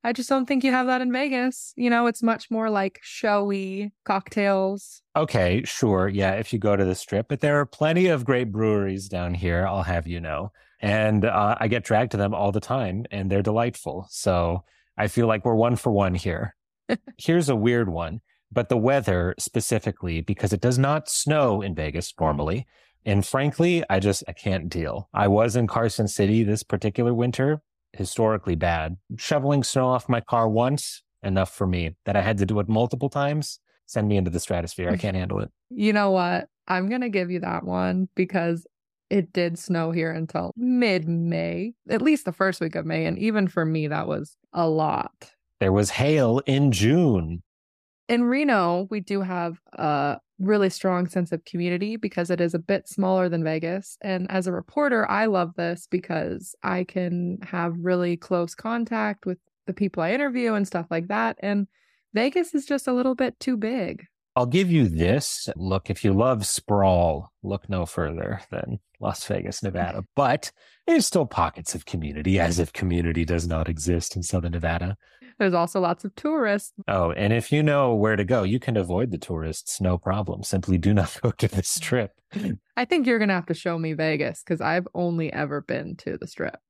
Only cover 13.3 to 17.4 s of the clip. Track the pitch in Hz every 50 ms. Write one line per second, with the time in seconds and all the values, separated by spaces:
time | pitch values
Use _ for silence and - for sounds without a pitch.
13.3 | 98 98 101 110 107 113 117 120 117 - - - 71 87 98 - - - - -
14.3 | 92 87 85 85 87 92 - _ _ _ _ _ _ - 107 104 - - 117 113
15.3 | 110 107 - 123 113 110 113 120 123 110 - 131 107 101 101 95 90 85 - 92
16.3 | 82 80 113 - - _ _ _ _ _ _ - 247 - _ - - - - -
17.3 | 165 175